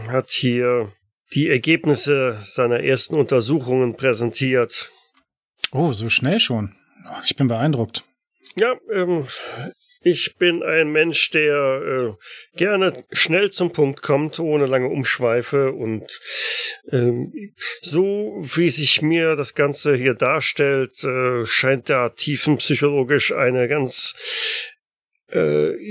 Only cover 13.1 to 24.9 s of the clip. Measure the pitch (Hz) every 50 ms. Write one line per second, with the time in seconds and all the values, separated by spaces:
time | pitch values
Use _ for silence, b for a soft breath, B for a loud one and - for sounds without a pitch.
13.1 | - - - - 160 180 208 196 - - 185 170 175 - 151 139 135 - - -
14.1 | 147 139 147 156 147 - 165 160 151 151 143 131 131 131 127 131 - 143 131 -
15.1 | - - 127 120 113 123 120 - - 139 139 135 - - 127 110 110 107 - -
16.1 | - B B B B B B B B B B B B B B - - 127 120 120
17.1 | 120 120 127 - - - 208 208 - B B B B B - 170 143 160 190 196
18.1 | 202 208 208 214 208 208 170 131 - 160 175 170 131 147 151 - - - 151 151
19.1 | 160 170 165 160 160 147 139 - - - 147 143 139 - - 147 143 123 127 135
20.1 | 120 - 135 127 147 160 - - - - 147 139 139 135 131 120 - - - 143
21.1 | 127 131 127 127 127 120 117 107 - - - 131 139 131 113 - 147 131 123 117
22.1 | - - - - 147 127 - 147 151 123 - - 147 123 147 143 143 143 131 123
23.1 | 147 135 - - - - 135 127 127 127 123 120 143 151 135 127 - - - -
24.1 | - B B B B B B B B B B B B B _ _